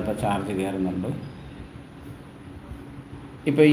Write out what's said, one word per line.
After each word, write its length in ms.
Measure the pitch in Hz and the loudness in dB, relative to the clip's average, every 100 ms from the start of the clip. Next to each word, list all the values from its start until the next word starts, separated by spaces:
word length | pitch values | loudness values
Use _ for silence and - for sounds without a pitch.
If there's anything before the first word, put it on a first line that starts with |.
ഇപ്പോൾ 120 | 101 104 110 | 2 0 2
ചാർജ് 280 | 101 98 95 | 2 0 0
കയറുന്നുണ്ട്. 500 | 95 95 92 90 107 139 - - - - - - - - - - - - - - - - - - - - - - 151 | 0 2 0 0 -2 -4 -8 -12 -12 -12 -12 -14 -16 -16 -14 -14 -16 -16 -16 -14 -12 -12 -12 -14 -12 -14 -14 -4 2
ഇപ്പോൾ 160 | 139 151 | 8 10